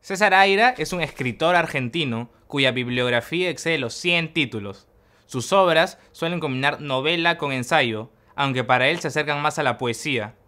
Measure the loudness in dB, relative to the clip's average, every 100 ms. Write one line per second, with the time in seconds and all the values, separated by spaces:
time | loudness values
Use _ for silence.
0 | -8 0 4 6 6 6 2 2 -4 -4
1 | -6 -4 -4 0 2 4 2 -2 -4 -2
2 | -2 -4 -8 _ _ 0 0 0 -2 -2
3 | 0 0 -2 -2 -2 -2 -2 -2 -4 -4
4 | -2 0 0 -2 -2 -4 -10 -14 _ _
5 | _ _ _ -8 2 4 4 4 2 -4
6 | _ -8 -6 -4 -4 0 -2 -2 -4 -2
7 | 0 0 0 0 -4 -4 0 2 2 -2
8 | -8 _ _ -4 -2 0 2 4 4 0
9 | -2 -2 -2 0 -2 0 -2 0 -4 -4
10 | -4 -4 -4 -12